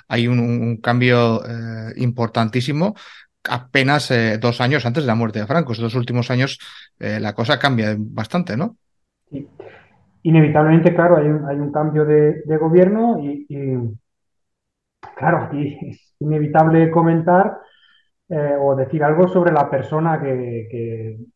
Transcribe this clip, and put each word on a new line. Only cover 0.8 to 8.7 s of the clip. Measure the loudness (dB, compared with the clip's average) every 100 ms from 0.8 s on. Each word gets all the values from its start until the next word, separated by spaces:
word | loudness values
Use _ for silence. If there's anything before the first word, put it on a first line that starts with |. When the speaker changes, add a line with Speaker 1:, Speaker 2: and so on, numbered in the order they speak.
| 0 2 4 4 4 0 -4
Speaker 1:
eh, | -10 -10 -10 -10 -4
importantísimo | -4 -2 -2 0 -2 -2 -2 -2 -2 -4 -14 -20 _ _ -8
apenas, | -8 -2 0 2 2 0
eh, | 0 0 0
dos | -2 0
años | 0 0
antes | 0 -2
de | 0
la |
muerte | 0 -2 -4
de | -2
Franco. | -2 -2
Estos | -4 -4
dos |
últimos | -4 -2 -2 -2
años, | 0 -2 -4 -16 -20 -20 -12
eh, | -8 -6
la | -4
cosa | -4 -2 0
cambia | 2 2 0 -2
bastante, | -6 -8 -4 -4 -4 -4
¿no? | -6